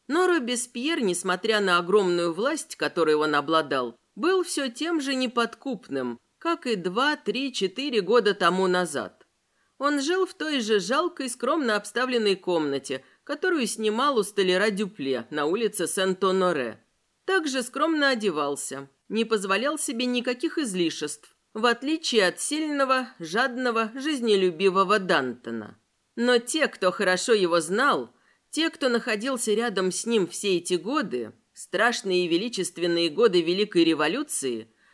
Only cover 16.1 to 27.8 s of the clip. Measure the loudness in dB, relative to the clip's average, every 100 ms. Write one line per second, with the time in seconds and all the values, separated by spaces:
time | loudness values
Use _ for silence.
16.1 | 2 2 2 2 0 -4 -8 _ _ _
17.1 | _ -2 0 0 -2 -4 -2 0 2 2
18.1 | 2 0 0 -2 -2 -6 -10 -12 _ -6
19.1 | -2 0 0 0 0 0 -2 -4 -2 -2
20.1 | 0 -2 -2 -4 -2 -2 0 -2 -2 -6
21.1 | -8 -16 _ _ -2 0 0 -2 -4 0
22.1 | 2 2 0 -4 -4 -2 0 0 0 -2
23.1 | -10 -6 -2 -2 0 -2 0 -2 -4 -4
24.1 | -2 2 4 2 2 2 2 4 2 2
25.1 | 0 0 -6 -8 -10 -10 -16 _ _ _
26.1 | -2 2 2 2 -2 -2 0 0 2 2
27.1 | 2 2 4 4 2 2 2